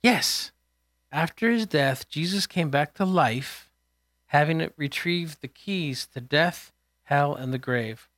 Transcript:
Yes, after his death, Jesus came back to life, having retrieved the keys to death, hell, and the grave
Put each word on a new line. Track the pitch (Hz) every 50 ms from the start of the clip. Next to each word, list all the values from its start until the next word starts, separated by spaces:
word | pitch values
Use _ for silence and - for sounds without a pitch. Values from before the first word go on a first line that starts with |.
Yes, | - 240 247 170 - - - - - - _ _ _ _ _ _ _ _ _ _ _ _
after | - 147 160 165 - - - 233
his | 233 233 220
death, | 196 - 147 139 135 131 - - _
Jesus | - 147 160 175 190 202 180
came | - - 190 180 151
back | 135 143 147 - _
to | - 196
life, | 185 185 180 151 120 110 127 135 - - - - _ _ _ _ _ _ _ _ _ _ _ _
having | _ - 147 147 151 165 160 165 - -
retrieved | - 151 139 - - - 175 175 175 170 160 151 _
the | - 127
keys | _ _ - - 202 185 170 147 131 127 - -
to | _ 131
death, | 123 123 - 147 160 175 170 - - - _ _ _ _ _ _ _
hell, | - 143 143 143 143 147
and | - 131 131 127
the | 127
grave | 127 - 127 123 117 110 110 113 - _ _